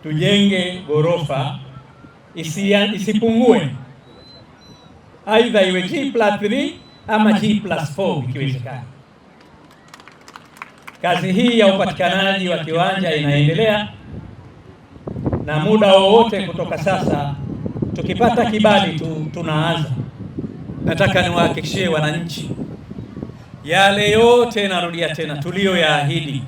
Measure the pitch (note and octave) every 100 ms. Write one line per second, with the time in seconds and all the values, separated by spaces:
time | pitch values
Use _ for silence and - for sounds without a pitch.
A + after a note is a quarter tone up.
0 | D#3 D#3 F3+ G3+ G3+ F#3+ F3+ F3+ - D3+
1 | D#3 F3 C#3+ C3+ C3+ - - - - -
2 | - - - E3+ D#3+ D#3 G3 G3+ G3+ G#3+
3 | - G#3+ A3+ A3+ - A#3 D3 - - -
4 | - - - - - - - - - -
5 | - - - A3+ A#3+ G#3+ F#3 F#3 F3+ D4
6 | C#4 A#3 G#3 G3+ G#3 B3+ D4 - - -
7 | - G#3+ G#3+ G3+ G#3 G#3 F#3+ E3 D#3+ -
8 | F#3+ D#3 A#2+ - C3+ C3 B2 B2 - -
9 | - _ - - - - - - - -
10 | - - - - - - - - - -
11 | F3 F3 F#3 F#3 B3 A#3 G3+ F#3+ F#3+ F#3
12 | F3 F#3+ G3 G3 F3+ E3 D#3 D#3+ F#3 F#3+
13 | F3 D#3 D3 C#3+ D3 E3 A3 G#3 G#3 -
14 | - - - - - - - - - -
15 | - - - - - D3+ F3 A3 G#3 F#3+
16 | F#3+ A3 A#3 G#3 F#3 E3+ E3+ D#3+ D#3 F#3
17 | - D3 C#3+ C#3 - - - - - -
18 | - F#3 A#3 A#3+ A3+ G#3+ G#3+ G3+ F#3+ D#3+
19 | D#3+ D#3 D3+ E3+ E3 D3+ E3 D#3+ D3+ A#2+
20 | - - - - - - - - - E3
21 | G3 F#3 F3+ E3+ E3+ - - G3 F3+ D#3
22 | D3+ E3+ E3+ - - - - - - -
23 | - - - - - - C#3+ F3 G3 G3+
24 | G#3 G#3+ A#3 A#3+ A#3 G#3 G3+ F3+ F3 E3+
25 | E3 D#3+ D#3 D3 D3 F3+ G3 F3+ D#3 D3
26 | C#3+ E3+ D3 A#2+